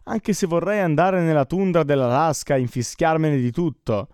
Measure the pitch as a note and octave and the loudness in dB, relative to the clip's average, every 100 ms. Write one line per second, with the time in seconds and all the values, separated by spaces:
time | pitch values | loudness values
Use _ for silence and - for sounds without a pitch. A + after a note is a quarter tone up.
0 | - A3 - G3 F3+ E3+ E3+ G#3 F3+ D3+ | -8 -6 -4 -2 0 -2 0 0 0 2
1 | F#3 F#3 E3 D3+ C3+ F3 G3 E3+ D3 C#3 | 2 2 2 2 0 0 0 2 2 2
2 | B2 B2+ E3 C#3+ - C#3 B2 B2 A#2 - | 2 2 0 -2 -2 -2 -2 -4 -6 -2
3 | E3 D#3+ D#3 C#3+ B2 A#2+ E3+ - - G#2+ | 0 2 2 0 0 -2 -4 -4 -4 -4
4 | - | -4